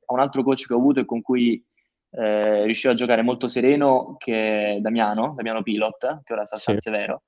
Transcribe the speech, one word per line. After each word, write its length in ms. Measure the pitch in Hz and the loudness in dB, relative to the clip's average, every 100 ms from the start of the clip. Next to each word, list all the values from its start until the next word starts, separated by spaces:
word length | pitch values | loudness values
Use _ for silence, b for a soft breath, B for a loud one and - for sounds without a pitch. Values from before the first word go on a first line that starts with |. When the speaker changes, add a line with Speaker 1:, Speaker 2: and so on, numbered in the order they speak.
Speaker 1:
a 80 | - | -4
un 80 | 123 | 0
altro 220 | 139 135 | 0 0
coach 240 | 127 131 - | 0 0 0
che 80 | |
ho 20 | 120 | 2
avuto 240 | 139 135 | 4 2
e 60 | - | 0
con 160 | 117 | -4
cui, 420 | - 123 120 110 _ _ _ _ _ | -2 2 2 0 _ _ _ _ _
eh, 540 | - 110 107 107 104 | -4 -2 0 2 2
riuscivo 280 | 107 110 131 | 2 0 0
a 40 | 117 | 2
giocare 260 | 123 113 | 2 2
molto 260 | 117 120 127 | 2 -2 -4
sereno, 680 | 127 127 147 143 131 - - | 2 4 4 4 2 0 -10
che 560 | - 110 107 107 104 | -4 -2 0 0 0
è 60 | 104 | -2
Damiano, 520 | 110 117 107 107 135 | -2 0 0 0 -4
Damiano 280 | 135 113 110 | -4 -6 -4
Pilot, 580 | 107 104 110 - 127 156 | -2 -2 -2 -2 -6 -6
che 80 | - | -8
ora 100 | 110 | -8
sta 120 | 104 107 | -6 -6
a 20 | |
Speaker 2:
Sì. 60 | |
Speaker 1:
San 120 | - 104 | -2 -2
Severo. 440 | 110 107 107 - | -2 -4 -4 -8